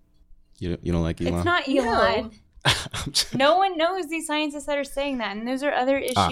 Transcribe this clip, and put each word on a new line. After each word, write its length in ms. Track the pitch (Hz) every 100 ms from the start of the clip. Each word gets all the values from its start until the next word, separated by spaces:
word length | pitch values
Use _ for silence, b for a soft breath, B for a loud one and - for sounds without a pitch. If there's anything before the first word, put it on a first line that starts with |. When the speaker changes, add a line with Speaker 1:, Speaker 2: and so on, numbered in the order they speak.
| _ _ _ - _ _
Speaker 1:
You, 180 | 90 85
you 100 | -
don't 120 | 87
like 180 | 82 82
Elon? 140 | 87 85
Speaker 2:
It's 100 | -
not 180 | 349 311
Speaker 3:
No. 140 | 269 233
Speaker 2:
Elon. 420 | - 226 220 226 - _
Speaker 1:
<laughs> 180 | - -
I'm 460 | - - - -
just 200 | - -
Speaker 2:
No 220 | - 277 349
one 200 | 392 339
knows 320 | 330 381 302
these 180 | 320 311
scientists 380 | 302 302 294 277
that 120 | 285
are 60 |
saying 360 | 277 - 285 262
that, 180 | 208 202
and 100 | 233
those 160 | 262
are 80 | 285
other 260 | - 254 277
issues 180 | - 247
Speaker 1:
Ah, 140 | 175